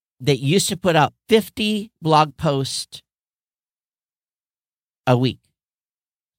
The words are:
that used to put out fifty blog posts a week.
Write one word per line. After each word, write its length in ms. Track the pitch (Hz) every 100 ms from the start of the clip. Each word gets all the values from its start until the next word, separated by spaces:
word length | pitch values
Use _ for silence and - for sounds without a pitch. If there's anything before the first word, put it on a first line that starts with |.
| _ _
that 200 | 127 135
used 300 | 135 185 -
to 80 | 185
put 180 | 190 160
out 180 | 143 - _
fifty 640 | 220 208 - 214 214 208 _
blog 340 | 160 156 151 -
posts 640 | 165 139 135 - - - _ _ _ _ _ _ _ _ _ _ _ _ _ _ _ _ _ _ _ _ -
a 100 | 123
week. 220 | 127 - _ _ _ _ _ _ _ _ _